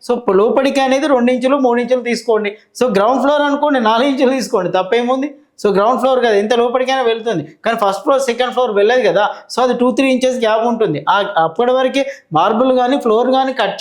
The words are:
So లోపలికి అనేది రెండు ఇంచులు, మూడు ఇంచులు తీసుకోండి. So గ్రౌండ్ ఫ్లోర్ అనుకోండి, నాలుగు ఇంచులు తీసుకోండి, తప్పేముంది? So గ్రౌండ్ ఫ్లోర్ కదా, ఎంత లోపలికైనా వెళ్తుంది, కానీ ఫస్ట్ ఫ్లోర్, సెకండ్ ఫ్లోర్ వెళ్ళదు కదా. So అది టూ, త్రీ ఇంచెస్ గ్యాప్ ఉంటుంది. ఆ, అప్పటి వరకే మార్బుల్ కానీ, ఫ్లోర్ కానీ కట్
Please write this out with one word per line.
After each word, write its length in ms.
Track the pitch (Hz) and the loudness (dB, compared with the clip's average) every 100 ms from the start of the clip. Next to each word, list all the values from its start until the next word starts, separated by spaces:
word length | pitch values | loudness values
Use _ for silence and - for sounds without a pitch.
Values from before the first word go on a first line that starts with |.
| - | -6
So 60 | 240 240 | -4 0
లోపలికి 500 | 190 226 220 269 269 269 | 2 2 2 0 0 0
అనేది 200 | 262 294 | 0 0
రెండు 240 | 262 240 | 2 2
ఇంచులు, 260 | 254 254 277 | 0 0 2
మూడు 220 | 254 240 | 2 0
ఇంచులు 240 | 240 254 240 | 0 -2 -2
తీసుకోండి. 420 | 233 - 220 202 208 _ - | -4 -2 -2 -2 -8 _ -4
So 60 | 247 196 | 0 2
గ్రౌండ్ 240 | 214 262 | 2 2
ఫ్లోర్ 200 | 269 294 285 | 2 2 0
అనుకోండి, 320 | 277 294 269 | 0 0 0
నాలుగు 300 | 220 226 285 | 2 2 0
ఇంచులు 220 | 262 262 262 | 0 0 0
తీసుకోండి, 300 | 208 214 175 185 | -2 -2 0 -2
తప్పేముంది? 520 | 185 233 240 262 285 - _ - | 0 -2 0 -2 -4 -10 _ -6
So 60 | 208 | -2
గ్రౌండ్ 260 | 185 208 247 | 0 0 0
ఫ్లోర్ 180 | 254 254 | 0 2
కదా, 140 | 233 202 | 2 2
ఎంత 120 | 214 240 | 0 0
లోపలికైనా 420 | 240 254 254 262 | 0 0 -2 -2
వెళ్తుంది, 400 | 233 226 220 185 147 - | -2 -2 -4 -4 -6 -8
కానీ 120 | 220 226 | -6 -2
ఫస్ట్ 200 | 302 - | 0 0
ఫ్లోర్, 180 | 294 269 269 | 0 0 0
సెకండ్ 240 | 233 247 | -2 -2
ఫ్లోర్ 180 | 247 247 202 | -2 0 2
వెళ్ళదు 240 | 208 254 208 | 2 2 2
కదా. 160 | 170 202 - - | 2 0 -4 -8
So 60 | - | -2
అది 120 | 254 240 | 0 2
టూ, 80 | 247 240 | 0 2
త్రీ 80 | 269 | 0
ఇంచెస్ 240 | 254 254 240 | 2 0 0
గ్యాప్ 200 | 226 220 240 | 0 0 0
ఉంటుంది. 300 | 226 208 147 - | 0 -2 -2 -2
ఆ, 80 | 190 196 175 | 0 0 -2
అప్పటి 280 | 165 160 240 254 | -2 0 0 0
వరకే 260 | 262 254 269 - _ | 0 -2 -4 -8 _
మార్బుల్ 400 | 156 185 220 262 254 | 0 2 2 2 2
కానీ, 160 | 247 277 | 0 0
ఫ్లోర్ 260 | 247 220 247 | 0 0 2
కానీ 220 | 262 262 | 0 0
కట్ 240 | 254 202 - | -2 -4 0